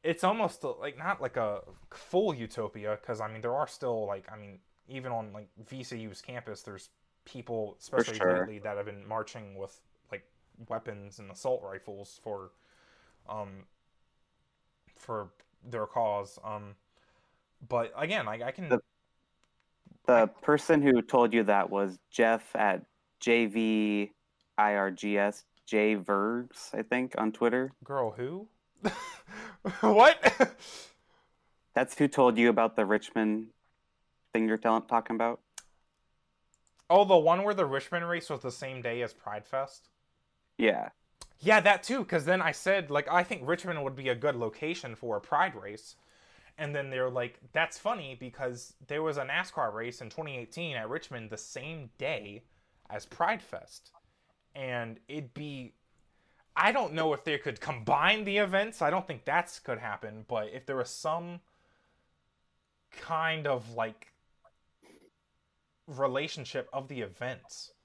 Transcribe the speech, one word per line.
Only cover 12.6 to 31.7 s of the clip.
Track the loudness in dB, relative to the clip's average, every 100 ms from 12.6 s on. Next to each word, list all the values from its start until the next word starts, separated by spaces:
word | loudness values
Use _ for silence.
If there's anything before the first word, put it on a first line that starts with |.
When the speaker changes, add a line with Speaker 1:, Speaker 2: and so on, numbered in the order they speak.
| _ _ _ _ _ _ -14
Speaker 1:
um, | -12 -12 -16 -20 _ _ _ _ _ _ _ _ _ _ _ _
for | _ -8 -8 -8 _ _ _
their | -10 -6 -4
cause. | 0 0 -2 -6 -12
Um, | -12 -12 -12 -20 _ _ _ _ _ _ _ _ -4
but | -2 -2 -4
again, | -2 -2 -2
I, | -6
I | -8
can | -8 0
Speaker 2:
The, | 0 _ _ _ _ _ _ _ _ _ _ _ -4
the | 6
Speaker 1:
I | 6
Speaker 2:
person | 6 2 2 2 6 6
who | 8 6
told | 6 4 6
you | 4
that | 4 4 4
was | 0 -2 -4 _
Jeff | 2 4 4 -2
at | 0 2 2 -4 _ _ _
J | 2 4 4
V | 2 2 2 2 0 -2 _ _ _ _ 2
I | 2
R | 4 0
G | -2 -2 2
S, | 0 -2 _ _
Jay | -2 2 4
Vergs, | 2 0 0 0 -2 -8 -16 -8
I | -6
think, | -2 -2 0 0
on | -2
Twitter. | 2 2 2 -2 -8
Speaker 1:
Girl, | -8 -4 -4
who? | -4 -8 -8 -14 _ _ _
<laughs> | -6 -4 -12 -16 -18 -16 -16 -10 -10 2
What? | 6 12 12 10 4 4 2 2 -18 -18 -20 _ _ _ _ _ _ _ _